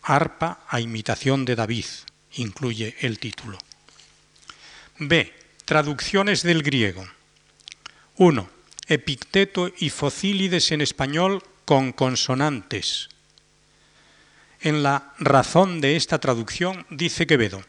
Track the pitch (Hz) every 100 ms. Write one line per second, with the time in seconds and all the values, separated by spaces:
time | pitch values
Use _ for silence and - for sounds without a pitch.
0 | - 143 151 - 165 175 - 127 117 113
1 | 107 110 135 135 127 117 107 117 - -
2 | - _ _ - 120 98 131 110 110 -
3 | 131 107 113 - 113 98 - - _ _
4 | - _ _ _ _ - - - - _
5 | 147 165 107 - _ _ - 156 147 139
6 | - 196 196 185 175 170 147 135 107 90
7 | 92 - _ _ _ _ - - - -
8 | _ - 185 135 92 - _ - - 151
9 | - 135 - 190 196 - 180 - 156 -
10 | 147 - 196 202 190 175 - 156 147 -
11 | 135 151 185 196 - _ - 143 131 120
12 | 131 127 - 131 151 135 - 104 - -
13 | - _ _ _ _ _ _ _ _ _
14 | _ _ _ _ _ _ 160 151 143 139
15 | - - 143 139 123 160 190 170 139 160
16 | - 156 - 120 110 - 180 185 - 147
17 | 170 - 170 151 107 95